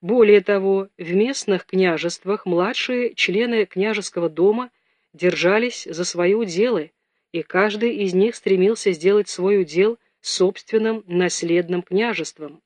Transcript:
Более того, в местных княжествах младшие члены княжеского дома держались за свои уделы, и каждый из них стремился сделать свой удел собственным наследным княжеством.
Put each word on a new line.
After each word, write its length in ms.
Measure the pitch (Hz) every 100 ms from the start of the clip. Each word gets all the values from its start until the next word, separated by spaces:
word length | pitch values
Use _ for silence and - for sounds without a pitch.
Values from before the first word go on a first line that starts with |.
Более 400 | 175 247 214 208
того, 480 | 190 202 190 196 196 _
в 160 | 170
местных 520 | 180 226 269 - 185 -
княжествах 800 | 185 185 160 170 - 185 214 -
младшие 720 | 175 185 254 - 247 247 -
члены 500 | - 185 240 233 202
княжеского 640 | - 208 208 - - 170
дома 400 | 156 185 220 247 _ _ _ _
держались 760 | 160 180 165 170 208 240 - -
за 160 | 165 180
свои 280 | 175 175
уделы, 580 | 208 226 165 233 214 151 _ _ _ _
и 100 | 170
каждый 540 | 160 180 208 208 233 226
из 180 | 202
них 220 | 180 214 233
стремился 560 | - 190 185 226 208
сделать 360 | 170 175 202 196
свой 340 | - 185 208
удел 360 | 175 156 202 233 _ _
собственным 800 | - - 185 - - 220 220 226 208
наследным 760 | 175 180 - 170 170 175 180
княжеством. 800 | 175 185 233 190 156 - 151 156